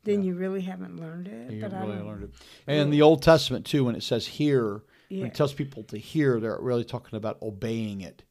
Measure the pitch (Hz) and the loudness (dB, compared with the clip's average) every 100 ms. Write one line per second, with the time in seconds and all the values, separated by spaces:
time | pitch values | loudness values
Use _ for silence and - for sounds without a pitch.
0 | 214 202 190 180 190 190 185 185 180 175 | 0 0 0 -2 -4 -4 -6 -10 -12 -12
1 | 160 170 180 226 247 214 104 190 107 104 | -12 -12 -14 -14 -12 -8 -8 -6 -6 -8
2 | 104 104 101 - - - - 147 147 147 | -10 -12 -14 -16 -20 -16 -2 0 2 8
3 | 151 156 165 160 - 127 - 147 123 104 | 8 8 8 8 6 -4 0 2 2 -2
4 | - 120 - - 147 139 110 101 _ _ | -2 -2 -4 -2 2 4 2 -4 _ _
5 | _ 190 127 - 143 139 139 - 107 107 | _ -8 -8 -2 -2 -2 -8 -8 -12 -14
6 | - 156 143 117 110 - 127 120 117 117 | -4 0 2 2 -2 -4 -2 -2 -2 -10
7 | - 110 107 107 110 98 110 113 107 101 | -8 -6 -6 -6 -10 -6 -4 -2 -4 -6
8 | 90 - _ | -10 -16 _